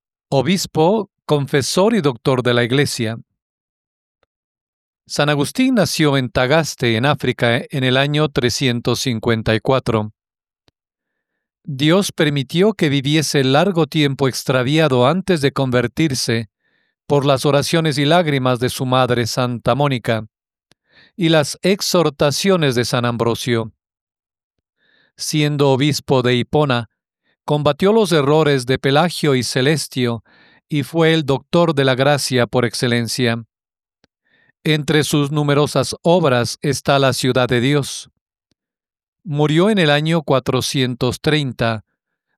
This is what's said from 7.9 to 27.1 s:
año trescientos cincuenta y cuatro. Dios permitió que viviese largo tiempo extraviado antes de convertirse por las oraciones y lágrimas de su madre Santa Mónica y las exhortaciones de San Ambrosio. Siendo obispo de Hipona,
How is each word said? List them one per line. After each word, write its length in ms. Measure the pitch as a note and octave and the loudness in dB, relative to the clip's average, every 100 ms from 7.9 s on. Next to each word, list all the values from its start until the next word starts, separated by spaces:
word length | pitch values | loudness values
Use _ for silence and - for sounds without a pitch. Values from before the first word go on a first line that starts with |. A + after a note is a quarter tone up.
| B2+ | 0
año 320 | C#3+ D3 D3+ | 0 0 0
trescientos 680 | C#3+ B2 - C3+ A#2+ B2+ A#2+ | 0 -2 0 -2 -2 -2 -2
cincuenta 540 | C3+ A2+ A#2+ A2+ A2+ | -2 -4 -2 -2 0
y 60 | A2 | -2
cuatro. 520 | - C3+ - A2 G#2+ - _ _ _ _ _ _ _ _ _ _ _ _ _ _ - | 0 0 0 -4 -4 -10 _ _ _ _ _ _ _ _ _ _ _ _ _ _ -12
Dios 440 | C3 D3+ F#3 G3 | -2 2 2 0
permitió 600 | - D#3 C#3+ B2 E3 G3+ | -2 -2 0 -2 0 0
que 140 | - D#3 | 2 0
viviese 540 | C#3 C3 D#3 D3 D3 | 0 0 0 0 0
largo 460 | C3 C3+ F3+ E3+ D3 | 2 2 2 0 0
tiempo 400 | D#3+ C#3+ C3+ C3+ | 0 0 0 -2
extraviado 760 | - - C3 B2 D3+ D#3 B2+ | -2 -2 -2 0 0 2 2
antes 360 | B2 F3+ F#3 E3+ | 2 2 0 0
de 100 | C3+ | 0
convertirse 1000 | B2+ C3+ B2+ A#2 - D#3+ B2+ - A#2 A2 _ _ _ _ _ - | 0 0 0 -2 -2 -2 -2 -4 -4 -6 _ _ _ _ _ -2
por 180 | C#3+ C#3 | 0 2
las 180 | C3+ | 2
oraciones 540 | D3 C#3 C3+ E3+ D#3+ C3+ | 2 0 2 0 0 0
y 60 | |
lágrimas 560 | C#3+ F3 D#3+ C#3 B2+ B2 | 2 2 2 0 0 0
de 80 | B2 | -2
su 180 | - C3 | -4 -2
madre 400 | B2+ B2+ A#2+ A2+ | 0 2 0 -2
Santa 480 | - B2 A#2+ - | -2 -4 -4 -2
Mónica 540 | B2 C#3+ B2+ - A2+ G#2+ _ _ _ _ _ _ _ _ - | 0 0 -2 -2 -4 -6 _ _ _ _ _ _ _ _ -4
y 120 | E3 | 0
las 300 | D#3+ C#3+ - | 2 0 -2
exhortaciones 1120 | F3+ G3 - F3+ D3+ C#3+ D3 C#3 F#3+ F#3 D3 A#2+ | -2 -2 0 0 0 0 -2 0 0 2 2 0
de 80 | |
San 200 | A#2 B2+ | -2 -2
Ambrosio. 680 | A#2+ A#2 A#2 A2+ - A#2 A2 - _ _ _ _ _ _ _ _ _ _ _ _ _ - | -2 -2 -2 -2 -2 -2 -4 -12 _ _ _ _ _ _ _ _ _ _ _ _ _ -14
Siendo 540 | - D#3 D3 D3 C#3+ | -6 -2 0 2 2
obispo 520 | C3 D3 C3+ - C3+ | 4 0 -2 0 0
de 140 | B2 B2 | 2 0
Hipona, 520 | A#2 D3+ D3 A#2+ A2 _ _ | 0 0 0 -2 -6 _ _